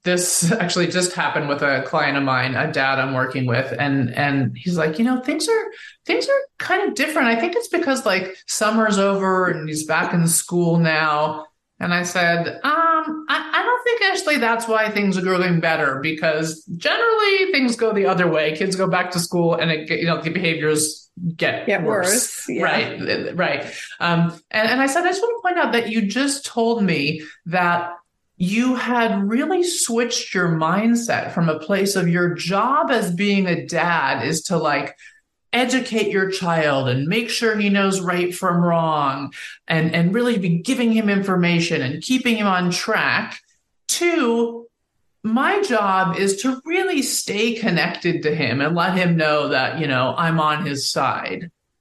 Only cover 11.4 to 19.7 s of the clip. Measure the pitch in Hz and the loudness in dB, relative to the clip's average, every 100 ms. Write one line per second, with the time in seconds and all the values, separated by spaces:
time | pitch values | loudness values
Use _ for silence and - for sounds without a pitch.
11.4 | - _ _ - 180 175 180 185 170 170 | -12 _ _ -8 -2 -2 0 0 2 2
12.4 | 160 - 269 320 330 320 311 - - 311 | -2 -4 -2 0 2 0 -2 -8 -4 -4
13.4 | - 330 427 494 480 466 392 370 311 285 | -2 -2 0 0 0 0 0 0 0 0
14.4 | 226 226 226 220 214 208 202 185 185 180 | 0 0 0 0 0 0 0 0 0 2
15.4 | 180 165 165 160 143 135 160 156 165 156 | 2 2 2 2 0 0 -4 -2 0 0
16.4 | 160 - - 170 294 392 466 440 415 392 | -2 -8 -12 -4 -2 2 2 2 2 2
17.4 | 381 277 247 233 220 202 190 180 170 156 | 2 2 2 2 0 2 2 2 2 2
18.4 | 156 156 190 185 185 180 180 175 170 175 | 0 0 -2 0 0 0 0 -2 -2 0
19.4 | 165 170 165 | 2 2 0